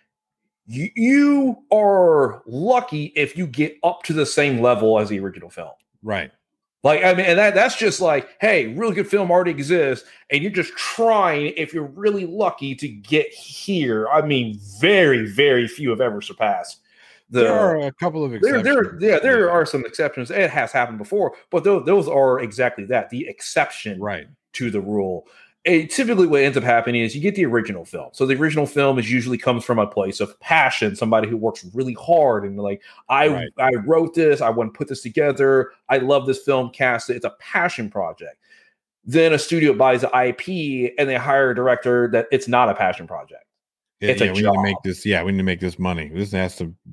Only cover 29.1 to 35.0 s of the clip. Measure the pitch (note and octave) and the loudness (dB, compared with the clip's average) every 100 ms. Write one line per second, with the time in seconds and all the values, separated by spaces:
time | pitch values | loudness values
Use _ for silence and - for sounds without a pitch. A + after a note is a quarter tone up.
29.1 | B2+ A#2+ A#2+ C3 A#2+ - A#2 G#2 - G2 | -2 -2 -2 -2 -2 0 0 0 -2 -4
30.1 | - G#2 - - D#3+ C3+ - G#2+ G2+ A2+ | -4 -8 -8 0 2 2 0 -4 -2 0
31.1 | A2 G#2+ A2+ A2 - F#2 A2+ C3 A#2 - | 0 0 -2 -4 -6 -10 -8 -8 -8 0
32.1 | E3+ C#3 G#2+ G2 G2 G2+ G2+ - - - | 2 4 0 -4 -8 -8 -8 -12 -20 -2
33.1 | C3+ D3+ C3+ D#2+ - C3 B2 G#2+ E3 D#3+ | 2 2 0 -6 -2 0 0 2 2 2
34.1 | E3 D#3 C#3 A#2 A2+ A2 - D3 C3 | 2 2 2 0 0 -4 -6 -10 -8